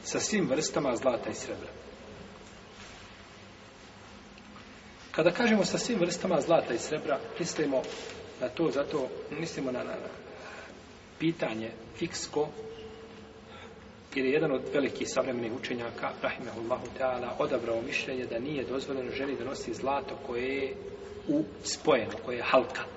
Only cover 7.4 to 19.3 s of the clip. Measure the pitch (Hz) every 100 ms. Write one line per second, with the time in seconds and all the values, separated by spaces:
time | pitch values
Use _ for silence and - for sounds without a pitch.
7.4 | 170 - 147 131 120 - - - - -
8.4 | 123 - 160 131 143 151 127 - - 151
9.4 | 165 - 131 123 110 - - - - -
10.4 | - - - - - - - - 160 165
11.4 | 139 110 113 - - - 170 - - 147
12.4 | - - - - - - - - - -
13.4 | - - - - - - - 135 131 147
14.4 | 160 131 - 143 127 - 123 - 127 120
15.4 | 117 127 - 123 117 110 - - 127 -
16.4 | 123 107 117 123 - - 131 123 123 -
17.4 | 147 131 117 113 123 - - 127 123 117
18.4 | 135 151 117 131 135 135 123 113 139